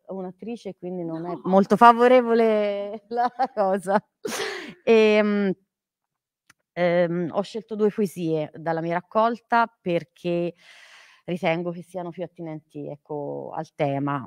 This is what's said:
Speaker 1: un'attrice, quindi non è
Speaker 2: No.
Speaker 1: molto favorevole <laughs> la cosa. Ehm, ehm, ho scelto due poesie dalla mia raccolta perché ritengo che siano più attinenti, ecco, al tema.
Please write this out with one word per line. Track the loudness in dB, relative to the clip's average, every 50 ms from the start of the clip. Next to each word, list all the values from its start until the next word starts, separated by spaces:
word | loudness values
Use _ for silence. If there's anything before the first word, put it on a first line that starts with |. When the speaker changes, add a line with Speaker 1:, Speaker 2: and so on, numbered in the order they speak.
| _ -14
Speaker 1:
un'attrice, | -12 -10 -10 -12 -14 -14 -12 -12 -12 -12 -12 -14 -14
quindi | -12 -12 -10 -8 -8 -8
non | -8 -8 -8 -8
è | -8 -10
Speaker 2:
No. | -8 -2
Speaker 1:
molto | 4 4 4 4 4 4
favorevole | 8 8 8 8 8 6 6 6 6 4 4 2 4 4 4 4 2 0 -2 -4 -4 -6 -8 -10 -14 -12
<laughs> | _
la | -4 -2 -2 -2 -2 -2 -4 -4 -2
cosa. | -2 0 0 0 -2 -2 0 0 0 0 _ _ _ _ -10 -6 -6 -6 -6 -8 -10 -12 -14 -18 -6 _
Ehm, | 4 6 6 6 6 4 4 2 2 2 0 0 0 -2 -4 _ _ _ _ _ _ _ _ _ _ _ _ _ _ _ _ _ _ _ _ _ _ _
ehm, | -2 0 2 2 2 2 2 0 -2 -4 -2 -2
ho | -4
scelto | -4 -4 -8 -12 -12 -10 -4
due | 0 0 0
poesie | 2 0 -2 -2 -2 -4 -4 -2 -2 -2 -4 -6 -8
dalla | -10 -6 -4 -4 -2 -2
mia | -2 -4
raccolta | -4 -6 _ 0 2 2 2 0 -4 -6 _ 0 2 2 0 -4 _
perché | _ -2 -2 -2 -2 -6 _ _ -6 -4 -2 -2 -2 -4 -6 -10 _ -20 -20 -20 -20 -20 -20 -20 -20 -20 _ _ _
ritengo | -8 -8 -2 0 0 0 0 -2 -6 -8
che | -8 -14
siano | -12 -12 -10 -10 -10
più | -10 -10 -12
attinenti, | -12 -12 -14 -12 -12 -12 -12 -14 _ _ -14 -12 -12
ecco, | -14 -14 _ _ -10 -10 -8 -8 -10 -10 -12 -10 -10
al | -10 -12 -12 _
tema. | _ -2 -2 -2 -2 -2 -2 -4 -4 -6